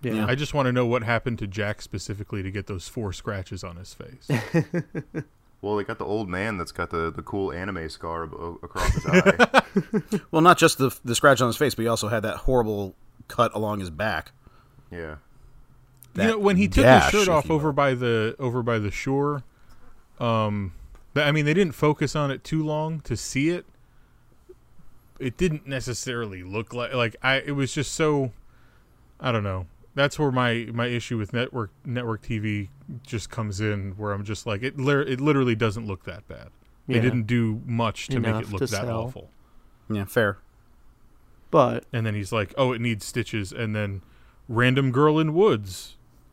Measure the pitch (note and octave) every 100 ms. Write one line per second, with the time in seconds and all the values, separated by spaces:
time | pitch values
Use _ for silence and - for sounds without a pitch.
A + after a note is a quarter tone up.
0 | B2 A2 G#2+ C3 D3 D3 C3 B2 A#2+ B2
1 | A2+ A#2 - A2+ G2+ G2 G#2 G#2 - G2+
2 | - G2+ G#2 G#2 F#2+ G2+ F#2+ G2 - -
3 | G#2 F2 - G2+ F#2 F#2+ F#2 E2+ G2 -
4 | - B2+ - B2+ G#2+ E3+ - F3 - -
5 | - D#3+ D3+ _ _ _ G2 G#2 G2 A2+
6 | - G#2+ G2+ F2+ G#2+ G2+ - - F2 E2+
7 | E2 - - G2+ F#2+ D#2 F#2+ F#2 D#2+ -
8 | E2 E2 E2 - E2+ F2+ - - - -
9 | - F3+ F#3+ - B3 C4+ - G3+ - G#3+
10 | - G3+ - D#3+ E3+ E3+ E3 - C3+ -
11 | B2 A#2 D3 C3 B2+ A2+ D3 - A2+ A2+
12 | G#2 A2+ G#2 E2 - B2+ A2 G#2 G2 -
13 | - _ - - A#2 G#2+ G#2+ G#2 F2+ D2+
14 | G#2+ E2 - - - - - - - F2
15 | D#2+ D2+ - - - - - - - -
16 | - - G#3 A3 G3+ F#3 G3+ - B2 B2+
17 | C#2 G#3 F#3+ D#3+ C#3 D#3 D3+ C#3+ C#3+ B2+
18 | B2 A2+ A2 - C3 B2 A#2 A2+ G#2 -
19 | - C3+ C#3+ C#3+ - _ - - - -
20 | - - A#2+ A2+ G#2+ G#2 F#2+ - - -
21 | - C#3 D3 D3+ D3 E3 F#3 - D3+ D3+
22 | D3 D#3 C#3+ C3 - D#3 D#3 D3+ D#3 D#3+
23 | - A#2 - B2+ D3+ F3 - - - -
24 | - - - - - - _ - - -
25 | - - C3+ - F3+ D3+ - C3+ A#2+ A2+
26 | - A#2+ A2 F#2 F2+ G2+ A2 A#2+ A#2+ C3
27 | A2+ - C3 C3+ - C#3+ C3 - C#3 -
28 | D#3 D3 C3 - - - - _ _ _
29 | _ - C3 A#2 G2+ F#2 F2+ - - -
30 | C#3+ - D3 B2+ B2 A#2 A2+ A#2 A#2+ A#2+
31 | - A#2 G#2 A#2+ B2 B2+ G#2 - C#3 B2
32 | A#2+ A2 - A2 G#2+ G#2 G2 - - B2+
33 | - A2+ - - G#2+ F#2+ A2 G#2 G2 F#2+
34 | G#2 G2+ G2+ G#2 - G2+ B2+ C#3+ C3 C#3+
35 | C3+ B2+ D3 C#3 B2+ A2 A2+ G#2 A2 F#2+
36 | - F2 - C#2+ - - _ - - A#2+
37 | B2 B2 G#2+ A#2+ A2+ A2 C3+ A#2 A2+ -
38 | - C3 A#2 A2 G2+ G2 B2+ G2+ A#2+ A2+
39 | A#2 - F#2 - - - - _ - G#2+
40 | F#2+ - G#2 G2+ - _ _ - - -
41 | - - - - - E3 B2 A#2 - A#2+
42 | A2 G#2 G2 A2+ G2 - B2+ A#2+ A#2+ A2
43 | - - - A2 F#2+ - A2+ G#2+ G#2 G2
44 | - - - _ - A2+ B2 C3 C3+ B2
45 | D3+ D#3 D#3+ D#3 G#3+ A#2 G2 F2+ - -
46 | - - -